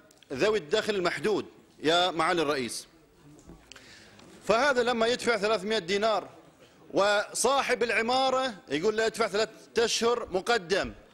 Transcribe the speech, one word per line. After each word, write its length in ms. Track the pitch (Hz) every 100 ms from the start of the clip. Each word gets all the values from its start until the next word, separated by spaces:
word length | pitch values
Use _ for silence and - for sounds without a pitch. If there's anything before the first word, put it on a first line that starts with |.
| - _ _
ذوي 260 | 131 202 214
الدخل 360 | 151 214 214
المحدود 520 | 202 175 147 180 175 107 - - -
يا 280 | 143 175 180
معالي 320 | 160 160 175
الرئيس. 440 | 143 143 117 - - - _ _ 147 147 - - - - - - - - - - -
فهذا 340 | 220 285 247
لما 240 | 240 233 226
يدفع 300 | 247 240 220
ثلاثمية 420 | 208 214 196 220
دينار 500 | 170 202 220 208 - - - _ - - -
وصاحب 880 | 151 202 208 - 165 240 277 214 220
العمارة 720 | 233 208 226 262 262 262 262 190 -
يقول 280 | 147 202 214
له 100 | 226
ادفع 220 | 220 220
ثلاثة 560 | 202 214 - - -
أشهر 440 | 233 - 233 233 180
مقدم، 640 | 180 202 233 170 185 127 98 -